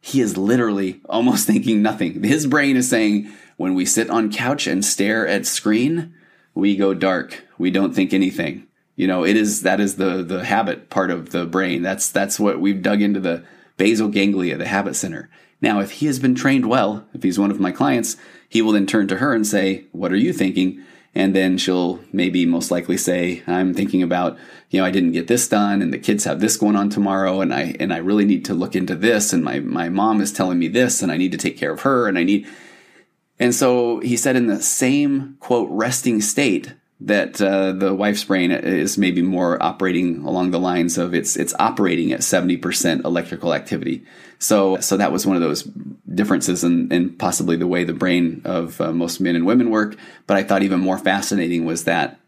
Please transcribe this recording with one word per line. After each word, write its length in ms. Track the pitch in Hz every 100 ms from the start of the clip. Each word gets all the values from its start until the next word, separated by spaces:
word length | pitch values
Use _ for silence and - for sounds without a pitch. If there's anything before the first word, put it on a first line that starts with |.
He 200 | - 135
is 160 | 113 90
literally 640 | 98 123 120 101 95 92 -
almost 380 | 110 123 104 -
<laughs> 40 |
thinking 320 | 107 101 107
nothing. 400 | 107 104 87 80
His 220 | 104 156 147
brain 300 | 147 143 131
is 120 | 123
saying, 420 | 120 110 104 104 - - _
"When 160 | 90
we 100 | 92
sit 260 | 90 - 113
on 220 | 113 107
couch 340 | 107 117 143 -
and 180 | 95
stare 420 | 101 - 101 110 90
at 200 | 98 -
screen, 680 | - - 107 131 170 165 - _ _ _
we 220 | - 98 98
go 180 | 98
dark. 500 | 95 92 90 - - - _
We 120 | 87
don't 240 | 92 98
think 180 | 82 92
anything." 540 | 95 92 90 82 - - _ _
You 120 | - 95
know, 180 | 92
it 120 | 85 110
is, 260 | 104 104
that 180 | - 98
is 160 | 98 95
the, 260 | 92 92
the 220 | 85 92
habit 460 | 87 98 92 - -
part 200 | - 90
of 200 | 87 80
the 160 | 90 85
brain. 340 | 90 92 82
That's, 300 | 87 98 -
that's 280 | - 98 -
what 220 | 104 -
we've 220 | 95 98
dug 180 | 92 104
into 200 | 104 98
the 220 | 92 85 - - _ _
basal 300 | 98 110 107
ganglia, 500 | 104 98 95 87 73
the 80 | 82
habit 300 | 98 98 -
center. 340 | 95 80 - - _ _
Now, 180 | 120 104
if 120 | 98
he 140 | - 151
has 120 | 127
been 160 | 131
trained 320 | 127 139 135 110
well, 400 | 127 101 104 -
if 80 | -
he's 160 | - 90
one 120 | 101
of 80 | -
my 140 | 95
clients, 460 | - 143 123 - - - - _
he 100 | 113
will 120 | 110
then 140 | 107 98
turn 220 | 110 98
to 80 | 95
her 180 | 139
and 120 | 117 107
say, 400 | 104 95 95 -
"What 200 | - 92
are 40 | 95
you 160 | 143
thinking?" 500 | 175 95 87 90 - - - _
And 200 | - 95
then 240 | 95 92 90
she'll 420 | 90 90 87 85 -
maybe 360 | 95 87 87 85
most 240 | 85 -
likely 260 | 87 85 90
say, 460 | - 87 87 87 -
"I'm 280 | 90 92
thinking 280 | 87 98 92
about, 360 | 87 90 90 - - - _
you 100 | 95
know, 60 | 92
I 40 |
didn't 220 | 92 87
get 140 | 85 -
this 200 | 120 -
done 360 | 107 101 101
and 100 | 87
the 60 | 67
kids 260 | - 104
have 160 | 98 73
this 160 | 104 -
going 200 | 104 101
on 120 | 101
tomorrow. 540 | 101 101 98 95 95
And 100 | 95
I, 240 | 64 85 -
and 120 | -
I 60 | 82
really 260 | 87 104
need 220 | 101 95 -
to 80 |
look 200 | 85 90
into 200 | 95 90
this. 380 | 85 107 110 104
And 120 | 90
my, 160 | 73 65
my 300 | - - 85
mom 320 | 95 110 107
is 100 | -
telling 260 | - 92 87
me 100 | 82
this 340 | 110 123 -
and 100 | 92
I 60 | 78
need 140 | 90
to 60 | -
take 200 | - -
care 140 | 73
of 100 | 80
her. 260 | 135 131 113
And 100 | 92
I 60 |
need," 220 | 87 101 - - - - - _ _ _ _ _
and 160 | 123
so 460 | 120 131 123 120 117
he 160 | 127 120
said 200 | 139 127
in 100 | 120
the 160 | 101
same, 760 | - - 127 143 143 139 135 -
quote, 280 | - 123 101
"resting 500 | 87 113 127 127 110
state," 540 | 107 - 143 92 - - _ _
that, 380 | - 202 - -
uh, 300 | 98 98 95
the 200 | 95 98
wife's 300 | 95 104 104
brain 300 | - 95 90
is 440 | 87 - 92 85 -
maybe 260 | 92 90
more 380 | 87 92 87 87
operating 640 | 80 82 95 90 90 78
along 280 | 73 90 90
the 80 | 87
lines 360 | 90 90 85 87
of 160 | 87
it's, 240 | 85 - -
it's 160 | 76 -
operating 540 | 107 113 98 85 82
at 100 | -
seventy 340 | - 92 90 87
percent 480 | 87 - 90 82
electrical 480 | 80 87 82 85 -
activity. 520 | 73 - 78 82 - - - - _
So, 400 | - 107 98 95
so 180 | - 98
that 140 | 95
was 160 | 80 98
one 80 |
of 80 | 90
those 200 | 82 71 - - - - -
differences 480 | 90 104 85 - 90
in, 300 | 87 85 82
in 180 | 90 87 -
possibly 400 | 95 85 87 82
the 100 | 87
way 160 | 87
the 100 | 87
brain 500 | 80 92 87 85 82
of, 360 | - 92 82 -
uh, 120 | 82
most 280 | 82 85 -
men 140 | 95
and 120 | 85 87
women 240 | 120 117
work. 260 | 110 107 - - - -
But 80 | 101
I 80 |
thought 180 | 104 98
even 160 | 98 92
more 200 | 92 92
fascinating 680 | - 98 98 104 87 87
was 200 | 82 82
that 360 | - 85 73 -